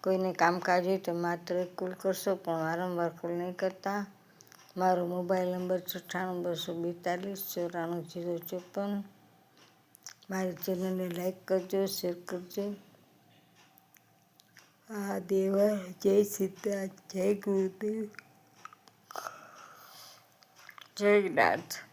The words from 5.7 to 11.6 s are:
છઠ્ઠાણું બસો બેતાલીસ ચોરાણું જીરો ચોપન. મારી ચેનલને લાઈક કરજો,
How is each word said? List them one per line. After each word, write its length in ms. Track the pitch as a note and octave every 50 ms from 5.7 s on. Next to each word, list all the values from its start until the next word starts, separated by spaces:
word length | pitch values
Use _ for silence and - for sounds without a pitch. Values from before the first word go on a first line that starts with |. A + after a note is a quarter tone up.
| F#3 F3+
છઠ્ઠાણું 640 | F3+ - - F3+ - - - F3 F#3 F#3 F#3 F3+
બસો 320 | F3 F3 E3+ D#3 - - E3+
બેતાલીસ 680 | E3 E3+ F3 F3 F3 - F3+ F3 F3+ F#3+ G3+ G3 F#3+ - - -
ચોરાણું 540 | F#3 F3 F3 F3 F3 E3 E3 F3 F3 E3 E3+
જીરો 300 | - F3+ E3+ F3 F3 E3
ચોપન. 640 | E3 - - F3+ F3 - - G3 G3+ G3+ G3+ G3+ G3 - - - - - _ _ _ _ _ - - - _ _ _ _ _ - - - - _ - -
મારી 220 | F#3+ F#3+ F#3+ F#3
ચેનલને 560 | F3 D3+ - - F#3+ F3 F#3+ F#3 F#3 F#3 F#3 F3+
લાઈક 360 | E3+ F3 F3 F#3 F#3 - -
કરજો, 420 | - F#3+ F#3+